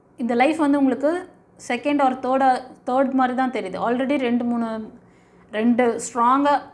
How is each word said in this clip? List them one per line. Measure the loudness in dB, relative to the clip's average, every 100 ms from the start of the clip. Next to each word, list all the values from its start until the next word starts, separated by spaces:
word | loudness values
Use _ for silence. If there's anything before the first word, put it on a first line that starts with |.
| _ -8
இந்த | -2 2
லைஃப் | 2 2
வந்து | 2 2
உங்களுக்கு | 2 0 0 -2 -6 -18 _ -16 -8
செகண்ட் | -4 -2 2
or | 2 0
தேர்டா, | -2 2 2 0 -4 -12 -2
தேர்ட் | 0 2
மாதிரி | 2 0 0
தான் | -2
தெரியுது. | -2 -6 -4 -2
Already | -2 0 -2
ரெண்டு, | 0 -2
மூணு, | -2 -2 -4 -6 -12 -18 -20 _ _ _ -10
ரெண்டு | -2 2 4 2 0
ஸ்ட்ராங்கா, | -4 0 2 2 2 0 -2